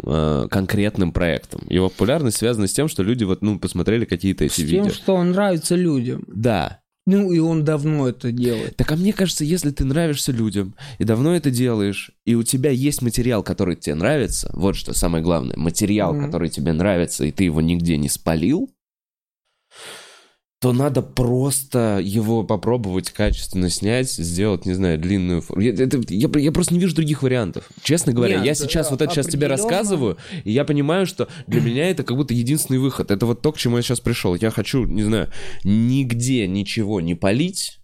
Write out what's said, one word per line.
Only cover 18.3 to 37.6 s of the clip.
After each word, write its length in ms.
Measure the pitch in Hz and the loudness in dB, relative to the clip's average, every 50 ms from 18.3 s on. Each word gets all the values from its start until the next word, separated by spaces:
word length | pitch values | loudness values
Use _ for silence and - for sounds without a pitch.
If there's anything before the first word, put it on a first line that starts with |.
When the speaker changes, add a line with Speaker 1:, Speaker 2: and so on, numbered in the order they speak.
| 82 78 82 107 147 185 277 - _ _ _ _ _ _ _ _ _ _ _ _ _ _ _ _ _ _ _ _ - - - - - - - - - - - _ _ _ _ _ _ - | 0 2 2 0 0 0 -2 -6 _ _ _ _ _ _ _ _ _ _ _ _ _ _ _ _ _ _ _ _ -20 -20 -20 -18 -18 -20 -20 -20 -20 -20 -20 _ _ _ _ _ _ -2
Speaker 1:
то 100 | - 127 | 0 2
надо 300 | 123 127 139 147 131 147 | 2 2 2 2 0 0
просто 1000 | - - - - 120 120 123 127 135 139 139 - - - - 123 117 110 104 98 | -2 -2 0 0 0 2 2 2 0 0 -2 -4 -4 -2 0 0 2 2 0 0
его 400 | 90 98 98 113 107 110 117 113 | -2 0 0 0 0 2 0 0
попробовать 680 | 95 90 110 90 - 113 123 123 104 95 90 95 87 - | 0 0 -2 -2 0 0 0 0 0 -2 -2 -2 -4 -4
качественно 580 | - - 104 104 - - - - - 92 90 87 | -2 0 0 0 0 -2 -4 -4 -2 0 0 0
снять, 420 | - - 98 104 117 127 131 131 | 0 0 0 0 0 0 0 -2
сделать, 540 | - - 82 85 82 90 101 107 95 82 - | -4 -4 -4 -4 -2 0 2 2 0 0 -2
не 80 | 95 | -2
знаю, 260 | 92 95 95 87 82 78 | -2 0 2 2 2 0
длинную 440 | 82 90 101 98 90 90 87 82 | 0 0 2 2 2 2 0 0
фо-, 180 | - - - 92 | -2 -4 -2 0
я, 120 | 104 127 | 0 2
это, 280 | 104 127 131 131 147 131 110 - | 2 2 2 2 2 0 -2 -2
я, 220 | 87 101 143 - - | 0 0 0 2 2
я 160 | 151 135 160 | 2 2 2
просто 200 | 151 175 175 - | 2 2 2 2
не 80 | 170 175 | 2 2
вижу 140 | 185 180 147 | 2 2 2
других 280 | 160 160 147 156 - | 0 0 0 0 0
вариантов. 460 | 135 127 127 123 110 85 - - - - - - | 0 0 0 0 -2 -2 -6 -8 -12 -14 -14 -6
Честно 320 | - - 151 170 - 147 117 | -2 0 0 2 2 2 2
говоря, 220 | 120 120 - 98 | 2 2 2 2
Speaker 2:
Нет, 100 | 95 98 | 2 2
Speaker 1:
я 80 | 135 151 | 0 0
сейчас 320 | - 147 135 - 165 147 | 0 -2 -2 0 0 0
Speaker 2:
э, 40 | - | 0
Speaker 1:
вот 100 | 135 127 | 0 0
это 100 | 156 - 175 | 0 0 0
щас 120 | 147 135 | 0 -2
тебе 200 | 170 - 139 147 | -2 -2 0 0
Speaker 2:
определенно. 160 | 139 135 131 214 233 | 0 0 0 0 0
Speaker 1:
рассказываю, 460 | 175 196 220 202 190 151 123 101 82 - - - 190 156 - | 0 0 0 0 0 0 0 0 -2 -4 -8 -12 -12 -8 -4
и 80 | 104 | -2
я 120 | 110 135 143 | 0 0 0
понимаю, 400 | 156 147 143 139 147 170 196 190 | 0 0 0 0 0 0 0 0
что 220 | - - - 120 - - 156 - | -2 -4 -6 -6 -6 -8 -14 -6
для 140 | - - 151 | -2 0 2
меня 300 | 147 120 117 135 165 185 | 2 2 0 0 0 0
это 120 | 185 151 | 0 -2
как 140 | 127 - 120 | -2 -2 -2
будто 160 | 135 147 131 | -2 -2 0
единственный 460 | 117 120 117 127 151 151 - - 131 127 | 0 0 0 0 0 0 0 0 0 0
выход. 320 | 135 135 - - 90 - | 0 0 0 -2 -2 -2
Это 160 | 101 98 120 | 0 0 2
вот 160 | 117 117 - | 0 0 0
то, 100 | - 151 | -2 -2
к 60 | 151 - | -2 -2
чему 180 | - 120 120 | 0 0 0
я 60 | 120 | 0
щас 180 | 120 - 120 - | 0 -2 -2 -2
пришел. 360 | - 117 117 - - 98 90 | -2 -2 -2 0 0 -2 0
Я 140 | 87 110 110 | 0 0 0
хочу, 340 | - 117 101 - - 131 107 | 0 -2 -2 -2 0 0 0
не 160 | - - 107 | 0 0 0
знаю, 260 | 104 107 110 104 78 - - - - - - - - | 0 2 2 0 0 -2 -4 -6 -6 -6 -4 -2 0
нигде 840 | 95 104 110 117 123 131 139 135 120 120 117 120 131 135 120 101 90 | 2 2 4 4 2 2 2 0 0 -2 -2 -2 0 0 0 0 0
ничего 540 | 95 101 98 - - 113 104 98 107 92 | -2 -2 -4 -2 -2 -2 -2 0 0 0
не 120 | 82 85 87 | 0 -2 -2
палить 680 | - 101 95 104 131 170 185 190 - | 0 0 2 2 2 0 -2 -4 -6